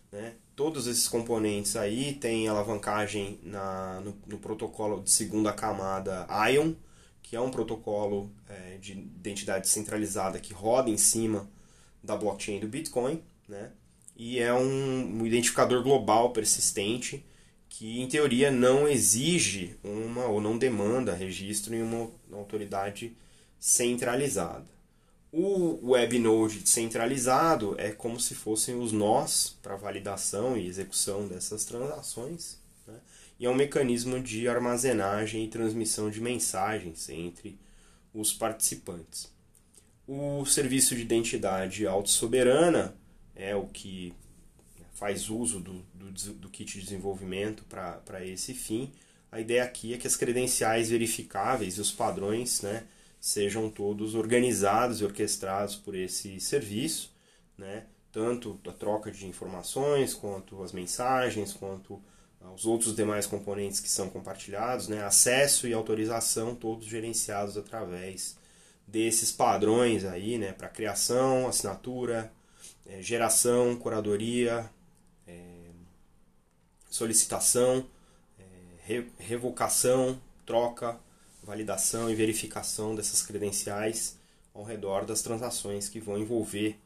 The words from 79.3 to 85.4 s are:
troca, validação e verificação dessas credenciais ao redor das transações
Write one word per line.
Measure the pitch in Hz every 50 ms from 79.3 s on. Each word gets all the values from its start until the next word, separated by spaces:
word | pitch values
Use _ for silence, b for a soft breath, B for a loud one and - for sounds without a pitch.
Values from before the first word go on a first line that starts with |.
| 117 123 123 123 123 - 120 107 - - - 127 127 131 131 127 131 131 - - - - -
troca, | - 117 117 120 120 120 - 123 117 117 - - b b b b b b b -
validação | 101 101 107 110 104 98 - - - - 113 117 113
e | 113
verificação | 110 110 110 107 - - 107 - 104 101 - - - 107 110 110
dessas | 104 104 - - -
credenciais | - - - 196 104 101 - - - 214 202 202 214 226 - - - - - b b b b b b b b
ao | 107 104
redor | 113 113 104 98 98 98 98 104
das | 104 110 107
transações | - 113 117 110